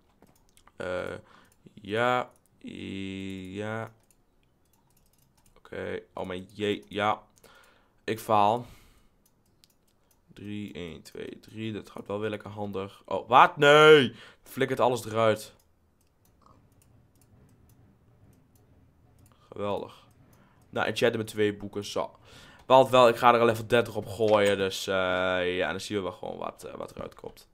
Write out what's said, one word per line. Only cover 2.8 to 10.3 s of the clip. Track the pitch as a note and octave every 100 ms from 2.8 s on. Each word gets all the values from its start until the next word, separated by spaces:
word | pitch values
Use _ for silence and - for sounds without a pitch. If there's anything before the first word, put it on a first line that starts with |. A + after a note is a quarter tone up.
| F#2+ G2 G2 F#2+ F#2+ F#2+ F#2 F#2+ G#2+ A2 A2 A2+ _ _ _ _ _ _ _ _ _ _ _ _ _ _ _ _
Oké. | - F#2 F#2 F#2 -
Oh | - F#2
mijn | F#2 F#2+
jee. | - G#2 G2+ -
Ja. | F#2+ G#2 - - _ - - _ _ _ _
Ik | - A2
faal. | - G#2+ G2+ B2 B2 - _ _ _ _ _ _ _ _ _ _ _ _ _ _ _